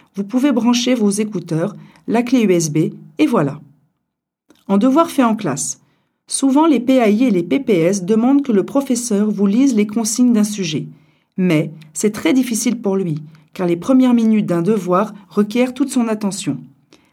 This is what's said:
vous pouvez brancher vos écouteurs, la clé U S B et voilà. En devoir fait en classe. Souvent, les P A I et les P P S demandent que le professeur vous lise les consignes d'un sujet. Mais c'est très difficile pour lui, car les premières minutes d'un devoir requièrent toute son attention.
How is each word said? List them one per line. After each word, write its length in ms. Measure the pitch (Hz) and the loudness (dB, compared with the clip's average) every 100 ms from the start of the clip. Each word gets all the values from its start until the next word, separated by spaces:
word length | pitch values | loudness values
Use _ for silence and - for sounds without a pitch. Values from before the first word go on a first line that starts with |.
| _ | _
vous 80 | 196 | -12
pouvez 300 | 202 254 285 | -4 0 0
brancher 420 | 240 233 240 247 | 2 0 0 0
vos 160 | 247 202 | 0 0
écouteurs, 640 | 196 214 175 - 160 165 - - - - | -2 -4 -6 -6 -4 -4 -8 -20 -16 -4
la 160 | 226 | -2
clé 220 | 240 254 | 0 2
U 80 | 202 | 2
S 180 | 175 160 | 2 0
B 220 | 151 196 - - - | -2 -2 -4 -14 -2
et 80 | 302 | 0
voilà. 340 | 226 139 - - _ _ _ _ _ _ _ _ _ - | 2 -2 -4 -18 _ _ _ _ _ _ _ _ _ -2
En 100 | 196 | 2
devoir 320 | 262 277 330 | 4 2 0
fait 140 | 285 | 2
en 100 | 240 | 0
classe. 460 | 220 160 123 - - _ _ _ _ - | 0 -4 -6 -8 -12 _ _ _ _ -10
Souvent, 380 | - 269 277 330 | -2 0 2 4
les 120 | 240 | 2
P 220 | 247 262 | 2 4
A 80 | 214 | 4
I 160 | 208 | 2
et 60 | 262 | 2
les 100 | 180 | 0
P 160 | 170 277 | 0 -2
P 140 | 254 | 0
S 320 | 180 165 202 | 2 2 0
demandent 380 | 175 220 247 285 | 0 2 4 2
que 100 | 277 | 2
le 120 | 196 | 0
professeur 680 | 180 277 277 240 - 202 214 | 0 -2 -2 -4 -2 -2 0
vous 160 | 190 202 | 0 0
lise 260 | 226 277 | 2 2
les 140 | 214 214 | 2 0
consignes 440 | 226 214 - 247 | -2 -4 0 2
d'un 120 | 214 | 2
sujet. 420 | 208 202 165 147 - - _ _ _ - | 0 -2 -6 -6 -8 -16 _ _ _ -2
Mais 360 | 180 156 156 - - | 0 0 -2 -10 -16
c'est 200 | - 208 | -4 -4
très 200 | - 320 | -2 0
difficile 480 | 262 254 214 247 - | 0 0 -2 -2 -2
pour 160 | 202 190 | -4 -2
lui, 200 | 175 147 - - _ | -4 -6 -10 -20 _
car 140 | - 180 | -6 -2
les 100 | 170 | -2
premières 380 | 170 262 254 | 2 4 4
minutes 320 | 233 220 214 - | 4 2 2 0
d'un 160 | 170 | 0
devoir 500 | 170 220 175 180 214 - - | 0 0 2 0 0 -8 -6
requièrent 460 | 208 208 240 254 | -2 0 0 -2
toute 160 | 254 285 | -2 -4
son 160 | 254 226 | -2 -2
attention. 520 | 214 202 - 147 120 - _ _ _ _ | -2 -4 -6 -6 -8 -10 _ _ _ _